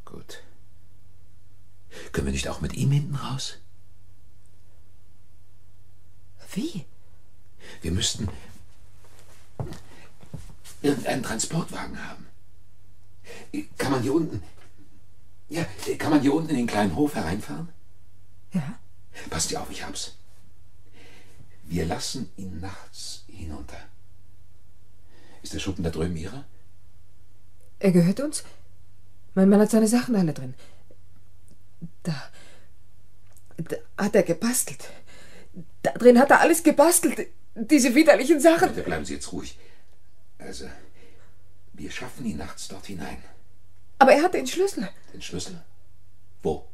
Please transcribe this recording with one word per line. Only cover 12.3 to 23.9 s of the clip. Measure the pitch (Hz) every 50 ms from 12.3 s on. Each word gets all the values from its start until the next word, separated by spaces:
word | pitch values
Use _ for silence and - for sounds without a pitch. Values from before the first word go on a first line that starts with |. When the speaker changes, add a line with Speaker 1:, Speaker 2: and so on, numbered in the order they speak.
| - - - - - - - - - - - - - - - - - - - - - - - - - - - - - -
Speaker 1:
Kann | - 123
man | 139 131
hier | 113 - 135
unten, | 165 165 - - 101 - - - - - - - - - - - - - - - - - - - - - -
ja, | - 165 170 - - - - - - 139
kann | - -
man | 156 147
hier | 123 143 139
unten | 160 165 151
in | 156 123
den | 120 113
kleinen | - 104 104 101 82
Hof | - 147 147 -
hereinfahren? | 113 101 80 87 107 - - 143 156 165 170 - - - - - - - - - - - - - - - -
Speaker 2:
Ja. | - 190 139 135 233 - - - - - - - - - - -
Speaker 1:
Passen | - - - -
Sie | - -
auf, | - -
ich | - - -
hab's. | - - - - - - - - - - - - - - - - - - - - - - - - - - - - - - - - - - - -
Wir | 78 78 85 85
lassen | 82 98 127 - - - 131 110 - -
ihn | - 98 92 90 87
nachts | 90 92 95 - - - - - - - - - - -
hinunter. | 104 95 85 80 76 71 - - - 64 - -